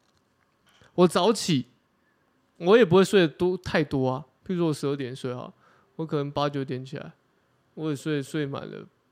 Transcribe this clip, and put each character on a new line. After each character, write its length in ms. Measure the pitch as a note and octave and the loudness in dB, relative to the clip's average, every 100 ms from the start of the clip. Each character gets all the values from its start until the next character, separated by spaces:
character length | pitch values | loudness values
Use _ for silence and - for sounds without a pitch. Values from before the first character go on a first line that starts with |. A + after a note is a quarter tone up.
| _ _ _ _ _ _ _ _ _ | _ _ _ _ _ _ _ _ _
我 140 | - F3+ | 2 2
早 240 | G3 F#3 | 4 2
起， 340 | A#3 - C#3+ - _ _ _ _ _ _ _ _ - | 0 2 0 0 _ _ _ _ _ _ _ _ -6
我 180 | E3+ A3+ | 4 6
也 80 | |
不 120 | G3 F#3 | 8 6
会 60 | |
睡 200 | F#3 G3+ | 6 4
得 60 | E3 | 4
多， 280 | - F3+ F#3 | 2 -2 -2
太 260 | - F#3+ | -2 -2
多 280 | D3 C#3 C3 | 0 0 -2
啊。 160 | C3 D#3 _ - | -4 -8 _ -8
譬 60 | |
如 60 | F3+ | -2
说 100 | E3+ | -2
我 60 | |
十 120 | D3 C#3+ | -2 -4
二 80 | |
点 220 | C#3+ B2 C3+ | -6 -8 -10
睡 180 | C3 | -10
哈， 160 | B2 A2+ - _ _ _ - | -10 -12 -18 _ _ _ -12
我 80 | |
可 140 | D#3+ D3+ | -6 -4
能 120 | C#3+ | -4
八 200 | D3 C#3+ | -2 -2
九 120 | C#3+ | -2
点 220 | C3+ B2+ | -6 -8
起 140 | C3 D3 | -10 -12
来， 140 | D#3+ - _ _ _ _ _ | -14 -18 _ _ _ _ _
我 160 | - D#3 | -8 -6
也 80 | C#3+ | -4
睡， 260 | D#3+ D3 | -2 -4
睡 220 | C3+ D#3+ | -4 -6
满 260 | C#3+ C#3 G#1+ | -4 -6 -10
了 160 | - - _ _ | -14 -18 _ _